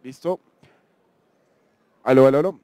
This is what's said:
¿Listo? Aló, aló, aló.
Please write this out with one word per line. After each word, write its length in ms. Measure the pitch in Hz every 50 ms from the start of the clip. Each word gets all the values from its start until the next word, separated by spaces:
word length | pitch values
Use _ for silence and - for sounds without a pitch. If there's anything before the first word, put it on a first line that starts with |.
| _
¿Listo? 320 | 131 131 _ _ 165 185 - _ _ _ _ _ _ _ _ _ _ _ _ _ _ _ _ _ _ _ _ _ _ _ _ _ _ _ _ _ _ _ _ _
Aló, 240 | 117 131 131 131 135
aló, 100 | 135 143
aló. 220 | 156 185 190 -